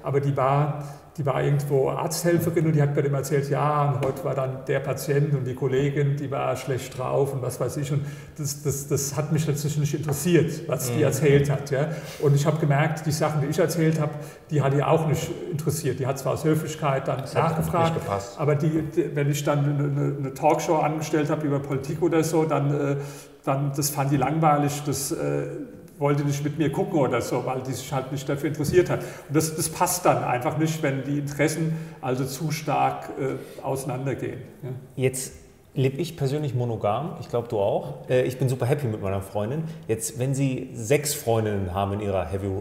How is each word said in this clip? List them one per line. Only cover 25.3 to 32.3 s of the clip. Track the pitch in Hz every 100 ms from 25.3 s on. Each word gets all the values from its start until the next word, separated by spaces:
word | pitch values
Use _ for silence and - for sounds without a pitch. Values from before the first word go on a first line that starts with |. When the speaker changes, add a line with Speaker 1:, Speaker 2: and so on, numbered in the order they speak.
| 143 143 143 285 - - -
Speaker 1:
wollte | 143 143 143
nicht | 139
mit | 151 143
mir | 147
gucken | - 196 165
oder | 127 123
so, | 113 135 120
weil | 131
die | 123
sich | 120 -
halt | 135 131
nicht | 143 -
dafür | 143 160
interessiert | 143 143 180 175
hat. | 127 - - -
Und | 143
das, | 160 160
das | -
passt | - 180 - 165
dann | 123 127
einfach | 123 156 151
nicht, | 160 -
wenn | 147 135 131
die | 143
Interessen | 143 - 156 156 160 160 - -
also | 131 131
zu | 139